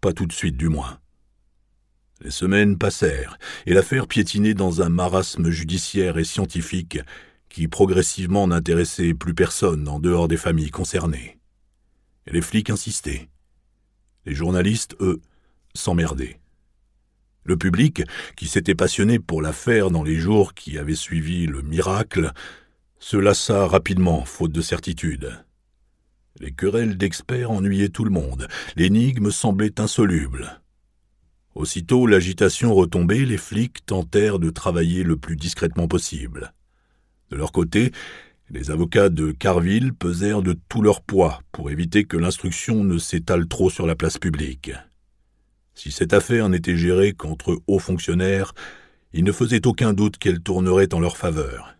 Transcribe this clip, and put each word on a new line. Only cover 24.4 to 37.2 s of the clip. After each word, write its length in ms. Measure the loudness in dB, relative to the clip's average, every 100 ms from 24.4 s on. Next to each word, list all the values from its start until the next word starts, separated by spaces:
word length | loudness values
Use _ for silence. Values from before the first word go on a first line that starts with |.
| -4
de 80 | -2
certitude. 760 | -2 -4 -6 -6 -6 -6 -10 -14 _ _ _ _ _ _ _ _ _ -16
Les 140 | -14
querelles 440 | -4 -2 0 0 0
d'experts 540 | -2 -4 -6 -6 -2
ennuyaient 380 | -2 0 2 0
tout 160 | 0
le 60 | 0
monde. 360 | 0 -2 -6 -8 -12 -12 0
L'énigme 540 | 4 4 2 2 0
semblait 500 | 0 0 0 0 0
insoluble. 800 | -2 2 2 2 -2 -8 -12 -16 _ _ _ _ _ _ _ _ _ -8
Aussitôt 500 | -6 -6 2 4 6
l'agitation 640 | 6 4 2 2 2 4
retombée, 520 | 4 4 2 2 2 2
les 120 | -2
flics 460 | -4 -4 -4 -6
tentèrent 540 | -6 -4 0 2 2 2
de 120 | -2
travailler 520 | -2 -2 0 0 0
le 140 | 0 -2
plus 180 | -2
discrètement 540 | -6 -6 -2 -2 0 0
possible. 640 | 0 -4 -8 -10 -12 -14 _ _ _ _ _ _ _